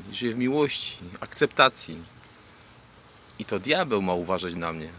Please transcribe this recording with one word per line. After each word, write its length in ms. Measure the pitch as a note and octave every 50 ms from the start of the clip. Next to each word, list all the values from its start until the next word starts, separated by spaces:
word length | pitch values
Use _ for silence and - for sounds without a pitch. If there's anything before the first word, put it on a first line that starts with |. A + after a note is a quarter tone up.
| F#2 G2 G2
żyję 200 | G2 A#2+ A#2+ A2
w 60 | B2
miłości, 600 | B2 B2+ C#3 D3+ D3 C#3+ - - - - - - F2 F2 F#2+ -
akceptacji. 760 | - - - - D3 C#3 - - D3+ E3 - - - - D#2+ E2 E2 - - - - - - - - - - - - - - - - - - - - - - - - - - -
I 60 | A2
to 140 | - A2 F#2+
diabeł 440 | F#2+ C3 D#3 F#3 F3+ C#3 A2 G2+ F#2+
ma 120 | F#2 F2+
uważać 400 | F2 F2 F2 F#2+ F2 F2+ F2 F2
na 180 | E2+ E2+ E2 E2
mnie, 160 | E2 D#2 E2 E2+